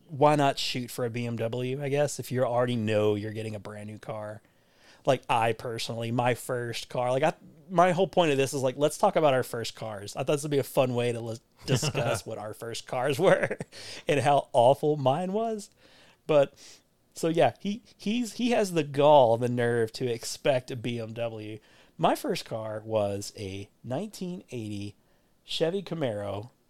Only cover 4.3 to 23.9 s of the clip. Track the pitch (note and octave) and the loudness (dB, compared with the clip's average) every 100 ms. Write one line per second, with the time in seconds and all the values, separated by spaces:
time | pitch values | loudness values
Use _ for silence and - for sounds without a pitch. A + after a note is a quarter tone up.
4.3 | G#2+ _ _ _ _ - - - C3 - | -14 _ _ _ _ -20 -6 0 0 2
5.3 | B2 A#2 A2+ B2+ A#2 - A#2 A#2 B2 B2 | 2 2 0 -6 -8 -6 -6 -2 0 0
6.3 | A#2+ - B2 A#2+ A#2 - B2+ B2 C3 D#3 | 0 -4 -6 -4 -8 -6 -4 0 2 0
7.3 | - - - - F3+ F3+ F3 G3 - E3 | -2 -12 -20 -4 4 4 4 2 2 2
8.3 | C3+ C3+ D3 B2+ C3 D3 - G#3 F3 D#3 | 2 0 0 -2 2 0 2 2 4 4
9.3 | C3 - A#2+ A2+ - A2+ G#2 G2+ - C#3+ | 4 0 -6 -8 -8 -10 -10 -10 -6 -2
10.3 | D3+ D3+ C#3+ B2 - B2+ A#2+ A#2+ A#2 A#2 | -2 0 -2 0 0 2 2 -2 -2 -6
11.3 | A2+ _ _ - C3 D3+ C3 B2 A#2 - | -10 _ _ -2 0 0 -2 -2 -2 -6
12.3 | A2 G#2+ G#2+ A#2 A2+ - C3 C3 C#3+ F#3 | -10 -10 -10 -10 -10 -6 -2 0 4 4
13.3 | F#3+ - A3 - - - - - D3 C3 | 4 2 -4 -10 -14 -16 -8 0 2 4
14.3 | C#3 - C3 A#2+ C#3 D3+ D3 C3 D3 F#3 | 2 2 4 6 6 2 2 2 0 -2
15.3 | G3+ A3+ A3 - _ _ - - _ - | -4 -4 -6 -12 _ _ -20 -20 _ 2
16.3 | D3+ C#3 - - - _ _ _ - E3 | 4 4 0 -20 -20 _ _ _ -4 0
17.3 | E3 C#3 - G3 G#3 _ - G3 A#3 A#3 | 4 2 2 -6 -6 _ -8 -4 -2 -4
18.3 | - A#3 A#3+ G3+ E3+ D3 C#3 C#3+ D3 A#2+ | -2 0 2 0 -2 -2 4 8 8 8
19.3 | A#2 A#2+ A#2+ A#2+ A#2+ A2 - B2+ A2+ - | 4 0 0 0 0 0 -2 -4 -4 -8
20.3 | - D3+ C3 - C3 A#2+ A#2+ A2 A2+ A#2 | -4 0 0 -2 -8 -6 -6 -8 -8 -8
21.3 | A2+ G#2+ G#2+ _ _ _ - E3 D#4 D4+ | -8 -12 -14 _ _ _ -2 0 0 -4
22.3 | F3+ - A#2 A2 G#2+ A2 A2 G2+ G2+ G2+ | -6 -6 -8 -6 -8 -2 0 0 -2 -8
23.3 | - G2 G2 G2 _ B2 | -10 -10 -8 -12 _ -8